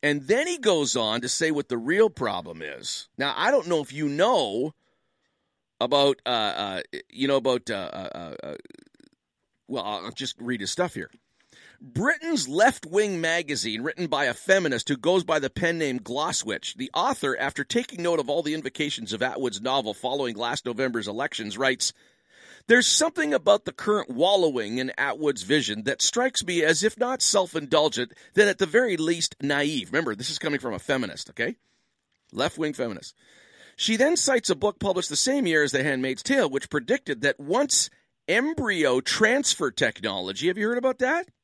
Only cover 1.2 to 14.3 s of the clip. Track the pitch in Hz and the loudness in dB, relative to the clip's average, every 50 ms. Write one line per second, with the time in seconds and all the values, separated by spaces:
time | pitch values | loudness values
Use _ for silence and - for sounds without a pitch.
1.2 | 120 123 - - 165 160 156 143 - _ 127 117 113 131 170 196 226 214 156 - | -2 -4 -2 0 0 0 0 0 -2 _ -4 -4 -2 0 4 4 4 4 4 0
2.2 | 131 110 101 90 82 85 85 80 80 73 71 62 52 - - - - _ _ - | -4 -2 -2 -4 -6 -10 -14 -12 -12 -12 -12 -10 -10 -10 -10 -10 -12 _ _ -4
3.2 | 131 143 - - 160 220 277 277 175 170 175 160 143 - 131 147 156 147 143 147 | -4 -2 -2 0 0 2 2 2 2 2 0 0 0 -2 -6 -4 -2 -2 2 2
4.2 | 180 226 254 196 139 107 98 113 131 156 - _ _ _ _ _ _ _ _ _ | 4 4 4 2 2 0 0 -2 -4 -4 -6 _ _ _ _ _ _ _ _ _
5.2 | _ _ _ _ _ _ _ _ _ _ _ _ 117 120 139 143 139 143 135 - | _ _ _ _ _ _ _ _ _ _ _ _ -2 2 4 4 4 4 2 0
6.2 | _ 120 123 117 107 104 - - 101 101 95 90 - - - - - _ - - | _ -4 -2 0 0 -2 -2 -4 -4 -6 -6 -8 -8 -10 -12 -14 -14 _ -6 -4
7.2 | 135 135 139 135 117 131 127 120 - - 113 98 92 - - 90 95 - - - | 0 2 2 2 2 2 0 0 -2 -4 -6 -6 -6 -8 -10 -10 -10 -10 -10 -10
8.2 | 85 80 69 - - - 73 - - - - - _ _ _ _ - _ _ _ | -12 -12 -12 -12 -12 -12 -12 -12 -14 -20 -20 -20 _ _ _ _ -20 _ _ _
9.2 | _ _ _ _ _ _ _ _ _ - 120 131 90 101 104 95 85 107 113 - | _ _ _ _ _ _ _ _ _ -6 -6 -4 -4 -4 -4 -6 -6 -8 -8 -8
10.2 | 135 127 - _ 120 120 123 113 98 90 - - 180 175 - 98 82 - _ _ | -8 -8 -8 _ -4 -4 -4 -4 -2 -6 -2 -2 -2 -2 -2 -8 -12 -12 _ _
11.2 | _ _ _ _ _ _ _ - - - - _ - 135 120 - 190 277 339 294 | _ _ _ _ _ _ _ -20 -20 -20 -20 _ -20 -10 -6 -2 0 0 0 0
12.2 | 320 330 330 262 - 127 139 170 214 254 - - - 156 165 202 214 208 190 170 | -2 -2 -2 -2 -2 -2 4 6 6 6 4 2 -10 -2 2 2 2 2 0 -2
13.2 | 165 165 165 170 170 143 143 120 - 117 107 110 120 156 160 - 180 160 - 139 | -2 0 0 -2 -2 -2 -4 -4 -4 -4 -4 -4 -6 -6 -4 -4 -4 -2 0 0
14.2 | 143 127 | 0 0